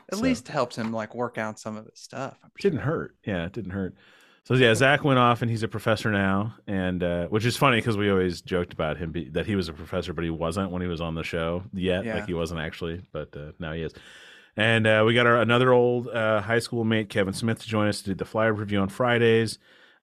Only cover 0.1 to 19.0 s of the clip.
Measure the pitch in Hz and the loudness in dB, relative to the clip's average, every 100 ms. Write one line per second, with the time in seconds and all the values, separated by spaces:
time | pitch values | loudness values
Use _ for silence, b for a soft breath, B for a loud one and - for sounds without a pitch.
0.1 | 196 262 247 - 156 120 - 113 113 107 | -2 0 -2 -4 -4 -4 -4 -4 -4 -6
1.1 | 113 120 - 110 107 110 107 113 - - | -6 -6 -4 -6 -6 -10 -12 -14 -20 -16
2.1 | 120 131 - - - 202 139 107 165 71 | -10 -10 -12 -20 -2 0 0 -2 -4 -6
3.1 | _ - 90 85 - 90 95 92 - b | _ -6 -4 -4 -8 -10 -6 -6 -8 b
4.1 | b b b - 127 120 110 131 143 151 | b b b -2 4 6 6 4 4 4
5.1 | 131 123 117 117 113 107 110 - 107 113 | 4 4 2 0 -2 -4 -4 0 0 2
6.1 | 101 98 98 110 - - 98 92 90 87 | 2 2 2 -2 -8 -6 -2 -2 0 0
7.1 | 87 85 107 117 - 139 113 113 104 104 | -2 -2 0 0 2 2 2 0 0 2
8.1 | 95 92 82 - 90 87 - 80 76 82 | 2 2 -2 -4 -2 -2 -4 -4 -4 -6
9.1 | 82 69 82 80 98 82 76 82 92 85 | -6 -6 -4 -2 -2 -2 -6 -6 -6 -4
10.1 | 82 85 80 82 87 98 90 90 82 82 | -4 -4 -2 -4 -2 -4 -4 -4 -4 -6
11.1 | 80 80 85 82 87 95 95 90 90 110 | -6 -6 -4 -4 -4 -6 -4 -2 -2 -2
12.1 | 85 104 85 82 82 78 - 85 85 - | -6 -4 -4 -4 -6 -8 -8 -8 -8 -10
13.1 | 78 73 73 76 - 82 82 78 - B | -12 -12 -14 -16 -12 -10 -6 -8 -10 B
14.1 | B B B B - 110 113 110 107 110 | B B B B -2 2 4 4 4 4
15.1 | 120 120 120 110 120 127 123 123 123 117 | 4 4 4 4 4 6 6 4 2 -2
16.1 | 113 110 107 101 117 - 117 110 110 107 | -2 2 0 2 0 0 -2 2 2 0
17.1 | 110 98 98 113 110 - 110 104 101 101 | 0 0 0 -2 -4 -2 0 0 0 -4
18.1 | 87 - 110 113 104 104 101 95 - | -6 -4 0 0 0 -2 0 0 0